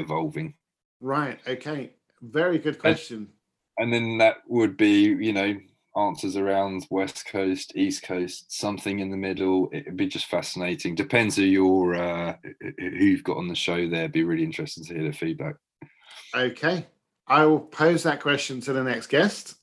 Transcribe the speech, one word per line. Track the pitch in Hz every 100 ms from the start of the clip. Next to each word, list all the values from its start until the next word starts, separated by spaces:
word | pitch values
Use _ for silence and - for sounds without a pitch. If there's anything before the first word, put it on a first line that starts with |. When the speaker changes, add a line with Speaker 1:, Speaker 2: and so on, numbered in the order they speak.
Speaker 1:
evolving? | 78 80 78 78 80 - _ _ _ _
Speaker 2:
Right, | 127 139 139 - 170
okay. | 175 151 147 123 _ _ _
Very | 117 147 180 160
good | 156
Speaker 1:
And | -
Speaker 2:
question. | 160 156 - 110 107 _ _ _ _ -
Speaker 1:
and | 117
then | 117 117 113
that | 110 - -
would | 120 107 95
be, | 104 101 104
you | 92 110
know, | 98 101 101 - _ _ 101
answers | 101 - 98 98
around | 98 98 98 92 -
West | 95 95 - -
Coast, | 101 95 92 -
East | 95 98 95
Coast, | - 92 90 - -
something | - 104 98 101 98
in | 95
the | 98
middle. | 95 90 95 92 87
It'd | 78 - 90
be | 95
just | 87 -
fascinating. | 87 - 95 87 85 90
Depends | 80 - 120 107
who | 101
you're, | 95 95 92 92 90 87
uh, | 87 85 85 - - - - -
who |
you've | - 87 98 90
got | - -
on | 90
the | 82
show | - 87 85
there. | 165
It'd | 80
be | 160
really | 85 82
interesting | 160 160 151 -
to | 78
hear | 85
their | 78
feedback. | - - - 80 76 _ _ - _ - - -
Speaker 2:
Okay. | 123 127 - 156 180 - _ _ _ -
I | 143
will | 156 151
pose | 151 - 156 170
that | 165 143
question | 147 143 - 127
to | 135
the | 131
next | 131 117 -
guest, | 143 202 - - -